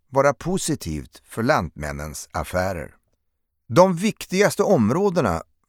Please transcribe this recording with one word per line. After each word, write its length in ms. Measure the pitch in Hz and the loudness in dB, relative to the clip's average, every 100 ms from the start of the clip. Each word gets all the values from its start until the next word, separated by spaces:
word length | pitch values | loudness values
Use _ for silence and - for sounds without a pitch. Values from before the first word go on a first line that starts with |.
| _ | _
vara 240 | 131 139 | 2 2
positivt 880 | 139 160 190 - 143 87 76 65 - _ | 2 -2 -4 -2 -4 -4 -8 -8 -16 _
för 180 | - | -2
Lantmännens 880 | 117 147 85 - 73 71 76 71 - | 0 2 0 -6 -8 -8 -10 -12 -10
affärer. 640 | 85 78 90 92 90 65 - _ _ _ _ _ _ - | -8 -4 -2 -2 -4 -10 -16 _ _ _ _ _ _ 0
De 260 | 120 190 165 | 4 4 4
viktigaste 680 | 208 - - - 196 - | -2 -4 -4 0 2 2
områdena 800 | 202 180 104 147 202 175 120 82 - _ | 2 2 2 2 0 0 0 -2 -6 _